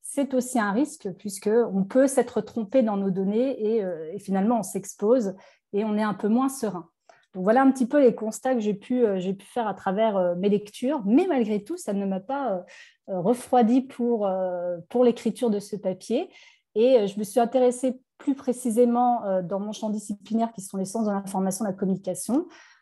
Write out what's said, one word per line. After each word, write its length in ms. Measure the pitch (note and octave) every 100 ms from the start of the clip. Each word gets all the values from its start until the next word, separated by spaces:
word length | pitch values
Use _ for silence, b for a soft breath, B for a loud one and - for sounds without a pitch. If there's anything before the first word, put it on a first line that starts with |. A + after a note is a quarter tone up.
c'est 320 | - - C#4
aussi 280 | B3+ B3 B3
un 100 | G#3
risque 400 | G3+ C#4+ - G3+ E3+
puisqu'on 640 | G#3 G3 G#3 A3+ A3+ F#3+
peut 240 | F#3+ C4 C4+
s'être 340 | C4+ B3 -
trompé 420 | G#3+ - G3+ C4+
dans 120 | A3 G3+
nos 140 | G3
données 640 | F#3 F#3+ G#3+ C4 B3 G#3+
et, 80 | A3+
euh, 300 | F#3+ E3 D#3+
et 80 | G3+
finalement 400 | - F#3+ G3+ A#3+
on 20 |
s'expose 720 | F#3+ G3 F#3 - G3+ C4 G3+ F#3+ B B _
et 120 | G3+
on 120 | A3 G#3
est 60 |
un 100 | G#3+
peu 140 | G3 G#3
moins 200 | A3+ C4+
serein. 400 | C4+ G#3+ F3+ E3 _ _ b b
Donc 80 | F#3+
voilà 200 | F#3 A#3+
un 80 | C4+
petit 140 | C4 A#3+
peu 140 | D4
les 140 | C4
constats 400 | - G#3+ G#3+ C4
que 60 | B3+
j'ai 140 | G#3
pu, 300 | G3+ - B3+
euh, 140 | A#3 F#3+
j'ai 160 | F3+
pu 100 | G3
faire 220 | - - G#3+
à 80 |
travers, 420 | F#3+ - F#3+ A3 G3
euh, 180 | F3+ F3
mes 120 | G3+
lectures, 540 | G3+ G#3 - B3 D4+
mais 220 | G3 B3 F#4+
malgré 380 | C#4 G#3+ G#3
tout, 120 | G#3 F4
ça 160 | -
ne 140 | G3 G3
m'a 140 | F#3+
pas, 320 | F#3+ C#4 C4+
euh, 80 | F#3 F3+ B B B -
euh, 120 | F#3+
refroidi 600 | F3 A#3+ - B3+ A3 B3+
pour, 460 | C4 - A#3+ A#3 G3+
euh, 500 | F#3+ F#3 F3+ F3 F3 E3
pour 160 | A#3+
l'écriture 460 | B3 A#3 A#3 - A#3+
de 80 | G3+
ce 160 | G3
papier. 540 | G3+ F#3+ F#3 - A#3 F#4 B B B _ G#3
Et, 220 | A#3+ C4
euh, 80 | G3+
je 100 | G3
me 60 |
suis 160 | G#3 -
intéressée 600 | A#3 B3+ B3 B3 C4 B3+ _ _
plus 180 | - C4+
précisément, 880 | - B3 B3 G#3+ B3 A#3+ B3 A#3+
euh, 180 | G#3 F#3+
dans 160 | F3 F#3+
mon 140 | G#3
champ 180 | G#3 A3
disciplinaire, 640 | G#3+ - G#3 - A3+ A3+
qui 80 | -
sont 160 | F#3+ F#3+
les 80 |
sciences 220 | F#3+ A3+ G#3+
de 40 |
l'information 540 | G3 G3 G3 F#3+ F#3+
et 40 | G#3+
de 40 |
la 60 | G3
communication, 680 | F#3+ F#3 F#3 F3+ - B3+ F4+ B B B